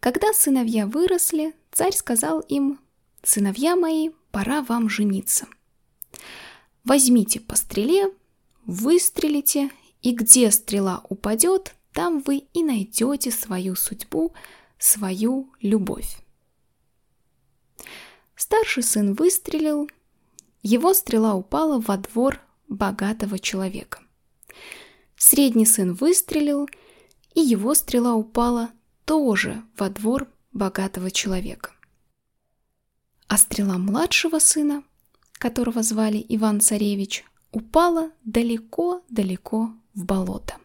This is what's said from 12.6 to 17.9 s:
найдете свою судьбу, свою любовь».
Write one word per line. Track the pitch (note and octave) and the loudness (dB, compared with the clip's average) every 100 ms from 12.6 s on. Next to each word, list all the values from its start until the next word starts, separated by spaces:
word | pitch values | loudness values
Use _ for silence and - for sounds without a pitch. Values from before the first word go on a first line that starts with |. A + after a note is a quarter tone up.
найдете | D#4+ A#3 F#3+ - A#3+ C#4+ - | 0 0 -2 -2 -2 -2 -4
свою | A3+ - F#3 F#3 | -6 -6 -6 -4
судьбу, | F#3 - - - D#4 E4 - - - _ _ | -4 -6 -8 -8 -4 -4 -6 -20 -20 _ _
свою | - G#3+ G3+ F#3+ A3 C4 C4+ _ | -2 0 -2 -2 0 -2 -6 _
любовь». | G3+ G#3+ F#3 - - - - _ _ _ _ _ _ _ _ _ _ _ _ _ _ _ - | 0 0 0 -6 -8 -12 -18 _ _ _ _ _ _ _ _ _ _ _ _ _ _ _ -20